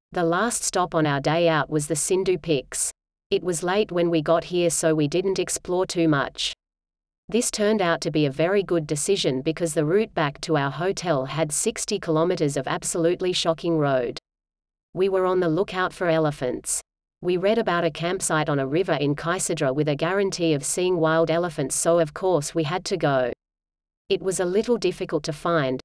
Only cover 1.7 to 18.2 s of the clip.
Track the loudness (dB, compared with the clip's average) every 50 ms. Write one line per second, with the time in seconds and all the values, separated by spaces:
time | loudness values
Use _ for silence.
1.7 | 0 -2 -2 -2 -2 -2 0 0 0 2 2 0 0 0 0 0 0 0 -2 -4
2.7 | -6 -4 -4 -4 -6 _ _ _ _ _ _ -2 -2 -2 0 -2 -4 -2 -2 0
3.7 | 2 2 0 0 0 0 2 2 2 2 2 2 2 2 0 0 0 0 2 2
4.7 | 2 2 2 2 2 2 2 2 0 0 0 0 0 -2 -2 -4 -6 -6 -4 -2
5.7 | -2 0 0 0 0 0 2 2 2 2 0 -2 -4 -6 -8 -8 -8 -10 _ _
6.7 | _ _ _ _ _ _ _ _ _ _ _ -4 -2 -2 0 0 -2 0 0 2
7.7 | 2 2 2 2 0 0 -2 -2 0 2 2 2 2 0 0 2 2 2 0 2
8.7 | 0 -2 0 -2 -4 -2 0 0 0 0 0 0 0 0 -2 -2 -2 -2 -2 -2
9.7 | 0 0 0 2 2 2 0 0 -2 -2 -2 -2 -2 -6 -4 -2 0 0 0 -2
10.7 | -2 -2 -2 -2 -2 -2 -2 0 0 0 -2 -2 -2 -2 -2 -2 -2 -2 -2 -2
11.7 | -2 -4 -4 -4 -4 -4 -2 0 2 2 2 2 2 0 0 0 0 -2 -2 -4
12.7 | -4 -4 -4 -4 -2 0 2 2 2 0 0 -2 -2 0 0 0 -2 0 0 0
13.7 | 0 2 2 2 2 0 0 -2 -6 -8 -14 _ _ _ _ _ _ _ _ _
14.7 | _ _ _ _ -2 0 0 2 2 2 2 2 2 2 2 2 2 0 0 0
15.7 | -2 -2 -2 -2 -2 -2 0 2 2 4 2 2 0 -2 -2 -4 -4 -4 -4 -6
16.7 | -6 -6 -6 _ _ _ _ _ _ _ -2 -2 0 2 2 2 2 2 2 0
17.7 | 0 0 0 0 -2 -2 -2 -2 -2 -2